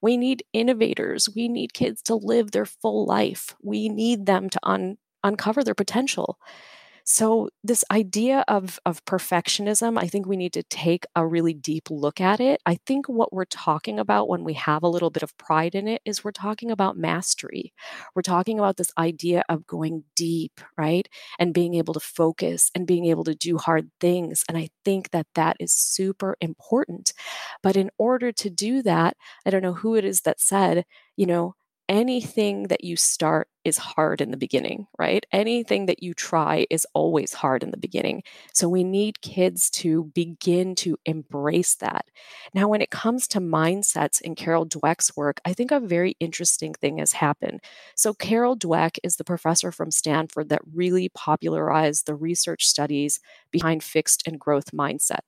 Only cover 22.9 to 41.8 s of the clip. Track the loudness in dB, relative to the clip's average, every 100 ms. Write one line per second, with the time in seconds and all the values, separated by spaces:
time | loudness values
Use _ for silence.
22.9 | 2 4 2 0 -4 -2 -2 2 0 0
23.9 | _ 2 2 0 -4 -2 -4 -4 _ -2
24.9 | -2 0 -4 -2 0 2 0 0 0 2
25.9 | 0 -2 -2 -4 -4 -6 -8 -2 0 0
26.9 | -4 -6 -6 -12 -12 -12 -2 2 2 2
27.9 | _ 2 2 0 -4 -6 -4 0 0 2
28.9 | 4 4 0 -12 -6 0 0 0 -2 0
29.9 | 2 2 0 0 0 0 4 4 2 -2
30.9 | -10 _ 0 2 2 0 -6 _ _ _
31.9 | 2 2 0 -2 0 0 0 -2 -2 -2
32.9 | 0 0 2 2 2 0 _ -2 -2 -2
33.9 | 0 2 2 -2 -4 -2 0 -2 -8 -12
34.9 | _ 0 0 0 0 2 0 0 0 0
35.9 | -2 -4 -8 0 2 2 2 2 0 0
36.9 | 0 2 2 -2 -2 0 0 -2 -8 -6
37.9 | -2 -2 -4 -8 -20 -4 0 2 2 2
38.9 | 2 0 -2 -10 0 2 2 -2 0 0
39.9 | 0 0 -2 -4 -2 0 2 2 -2 -2
40.9 | -4 -4 -6 -6 -4 0 2 2 0